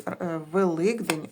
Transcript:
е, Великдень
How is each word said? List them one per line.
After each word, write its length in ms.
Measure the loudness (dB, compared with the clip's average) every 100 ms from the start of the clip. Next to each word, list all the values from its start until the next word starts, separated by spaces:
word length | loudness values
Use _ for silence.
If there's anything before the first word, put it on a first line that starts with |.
| -6
е, 320 | -6 -4 -4 -2
Великдень 760 | 2 2 4 2 2 0 -2 -2